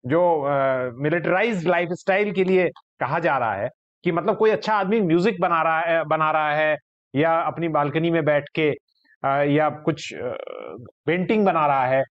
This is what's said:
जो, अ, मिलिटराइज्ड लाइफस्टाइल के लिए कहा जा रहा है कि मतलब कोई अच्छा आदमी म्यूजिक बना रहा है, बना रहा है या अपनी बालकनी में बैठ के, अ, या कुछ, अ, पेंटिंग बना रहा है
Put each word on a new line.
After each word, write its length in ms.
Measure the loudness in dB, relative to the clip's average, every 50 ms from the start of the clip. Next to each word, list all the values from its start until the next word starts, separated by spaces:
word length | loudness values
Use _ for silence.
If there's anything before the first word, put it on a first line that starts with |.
| -4
जो, 360 | 0 0 2 2 2 2 0
अ, 480 | 0 0 0 0 2 0 0 -2 -4 -6 -6 -4
मिलिटराइज्ड 640 | -2 0 0 0 0 0 0 0 0 0 -2 -2 0 0
लाइफस्टाइल 640 | 0 0 0 -2 -6 -6 -2 0 0 2 0 0
के 120 | 0 0 2
लिए 240 | 2 4 2 2 2 -2 -6 _ _ _ _
कहा 180 | -4 -2 -2 0
जा 200 | 0 0 0 0
रहा 160 | 0 -2 -2
है 140 | -2 -4 -6 -8 _ _ _ _ _ _
कि 80 | -2
मतलब 240 | -2 0 0 0 0
कोई 140 | 2 2 2
अच्छा 240 | 2 0 -2 -2 -2
आदमी 260 | 0 0 0 0 0
म्यूजिक 400 | 2 2 2 2 2 0 0 0
बना 220 | 0 0 2 2
रहा 180 | 2 2 0 0
है, 240 | 0 0 0 0 0
बना 260 | 0 0 0 2 2
रहा 240 | 2 0 0 0 0
है 220 | 0 0 0 0 -2 _ _ _ _ _ _ -2
या 160 | 0 2 2
अपनी 360 | 2 0 0 -2 -4 -4 -6 -2
बालकनी 420 | 0 0 0 0 -2 -2 0 0
में 140 | 0 2 2
बैठ 200 | 2 0 0 -2 -4 _ 0
के, 120 | 0 0 0 -2 _ _ _ _ _ _ _ _ -2
अ, 200 | -2 0 2 2
या 240 | 2 2 2 2 0
कुछ, 460 | -2 -4 -4 -6 -6 -4 -8 -14 -10
अ, 220 | -8 -8 -8 -8 -8 -12 -14 -14 -14 -14 -14 -14 -16 -18 -20 _ _ _
पेंटिंग 400 | -4 -2 -2 0 0 0 2 2
बना 200 | 2 2 2 2
रहा 200 | 2 2 2 2
है 160 | 2 2 0 0 -2